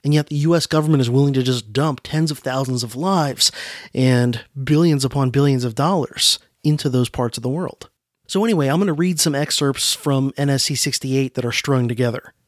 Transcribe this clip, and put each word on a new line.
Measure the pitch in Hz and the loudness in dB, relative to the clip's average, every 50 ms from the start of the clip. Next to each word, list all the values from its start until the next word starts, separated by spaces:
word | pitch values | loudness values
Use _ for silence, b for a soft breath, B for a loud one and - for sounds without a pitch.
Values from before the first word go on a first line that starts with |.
| - | 0
And | 147 | 2
yet | 151 151 147 | 2 2 0
the | - 151 | 0 -2
U | 147 147 160 170 | 0 2 2 2
S | 165 - | 2 2
government | - - 156 151 156 156 139 | 0 0 0 2 4 4 4
is | 127 117 | 4 2
willing | 123 135 143 143 | 4 4 4 4
to | 135 131 | 2 0
just | 127 131 127 120 107 107 | 0 0 -2 -2 -4 -4
dump | 104 131 147 160 135 - _ | -2 -2 -2 -2 -2 -6 _
tens | - - 156 160 156 | -4 -2 0 0 0
of | 147 - | -2 -6
thousands | - 135 127 135 135 127 127 123 | -6 -4 -2 -2 -2 -2 -2 -4
of | 117 113 113 | -4 -6 -6
lives | 127 165 190 196 180 151 139 127 - - - B B B B B B B B - | -4 -2 0 0 0 0 -2 -2 -2 -2 -2 B B B B B B B B -2
and | - 131 127 127 123 123 120 120 113 - _ _ 135 | 2 4 4 4 4 2 2 0 -4 -10 _ _ -8
billions | 131 123 151 151 170 170 151 139 131 | -2 2 2 4 4 4 2 2 0
upon | 131 135 139 135 131 | -2 0 0 0 2
billions | 113 139 143 143 135 127 123 | 2 2 2 2 2 0 -2
of | 123 110 | -4 -2
dollars | 139 139 170 196 175 123 - - - - - - - b b b _ | 0 0 0 0 0 -2 -4 -4 -2 0 0 0 -2 b b b _
into | - 151 151 147 - 147 | 0 0 0 2 0 0
those | 123 127 123 - | 2 2 0 0
parts | - - 123 117 - - | -2 -4 -4 -4 -4 -6
of | |
the | 113 123 | -6 -4
world. | 135 170 185 - - _ - _ _ _ _ _ _ _ _ | -4 -4 -6 -8 -10 _ -20 _ _ _ _ _ _ _ _
So | - - 190 214 | -4 -2 0 0
anyway, | 233 214 160 139 | 2 2 2 2
I'm | 135 143 170 | 2 2 2
gonna | 202 196 | 2 0
read | 156 143 175 185 180 147 | 0 0 0 0 0 0
some | - 160 143 | 0 0 0
excerpts | 139 151 151 - - 147 139 131 - - - - | 0 -2 -2 -2 0 0 0 0 0 -2 -4 -4
from | - - 147 139 135 135 135 - | -2 -2 0 0 2 0 -2 -2
N | - 143 143 | -2 0 0
S | 139 131 - | 0 0 0
C | - 147 | -2 -2
sixty-eight | - - 147 - - - 135 131 135 135 131 _ | -2 -2 -4 -4 -6 -4 -2 0 0 0 -2 _
that | 135 120 | -4 -4
are | 117 | -2
strung | 113 - - 143 139 127 123 117 | -4 -4 -2 0 0 2 2 0
together. | 117 110 127 120 113 - - - _ _ _ | 0 0 0 0 -2 -4 -10 -14 _ _ _